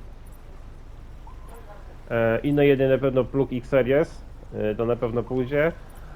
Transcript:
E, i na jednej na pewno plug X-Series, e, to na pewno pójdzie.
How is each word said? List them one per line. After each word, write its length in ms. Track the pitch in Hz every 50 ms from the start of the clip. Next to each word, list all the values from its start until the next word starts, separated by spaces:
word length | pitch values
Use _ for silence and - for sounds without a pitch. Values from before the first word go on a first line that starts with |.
| - - - - - - - - - - - - - - - - - - - - - - - - - - - - - - - - - - - - - - - - - -
E, 280 | 131 117 113 113 113 113
i 140 | - 147 143
na 100 | 143 143
jednej 260 | 143 139 127 135 135
na 100 | 135 127
pewno 260 | 131 139 127 131 123
plug 280 | - - 139 135 - 131
X-Series, 720 | 127 120 - - 135 127 120 135 143 165 165 - - - - - - - - -
e, 200 | 104 104 107 107
to 120 | 104 117
na 100 | 113 120
pewno 260 | 117 127 117 110 120 110
pójdzie. 500 | - 127 131 127 123 143 143 147 165 180 - - - - - - - -